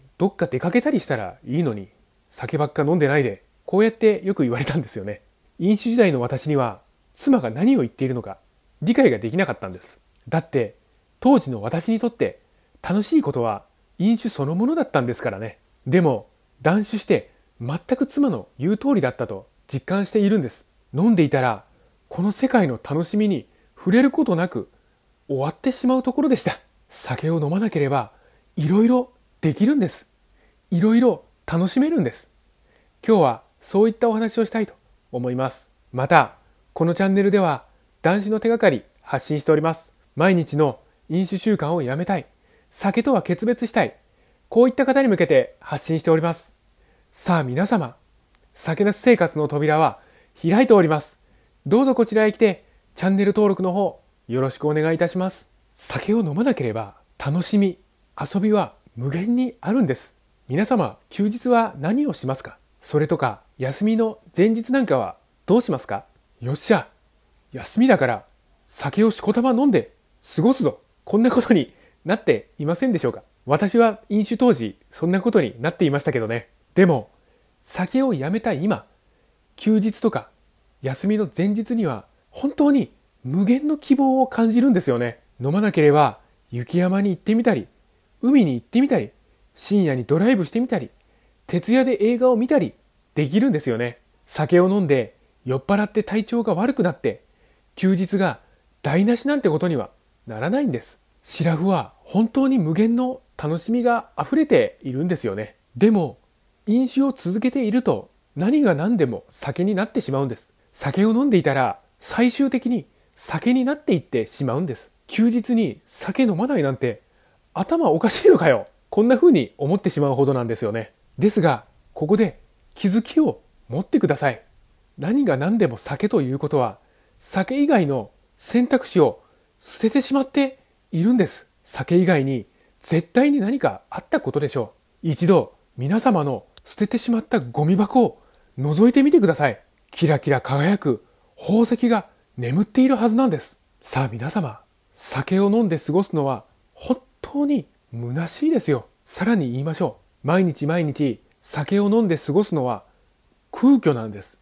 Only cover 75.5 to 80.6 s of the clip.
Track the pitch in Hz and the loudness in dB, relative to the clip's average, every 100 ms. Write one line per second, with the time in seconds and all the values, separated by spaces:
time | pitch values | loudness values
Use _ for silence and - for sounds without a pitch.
75.5 | 113 143 - 160 143 156 135 110 117 - | -4 -8 -2 0 0 -2 -4 -4 -6 -8
76.5 | _ _ - 185 139 - _ _ _ _ | _ _ 2 4 2 -4 _ _ _ _
77.5 | _ - - 185 262 269 160 139 220 226 | _ -16 -8 -4 0 0 -2 -4 -4 -4
78.5 | 147 196 123 - _ _ _ _ _ _ | -4 -2 -4 -8 _ _ _ _ _ _
79.5 | - 214 220 214 - 226 151 - _ _ | -6 0 2 0 -2 -4 -4 -10 _ _
80.5 | _ | _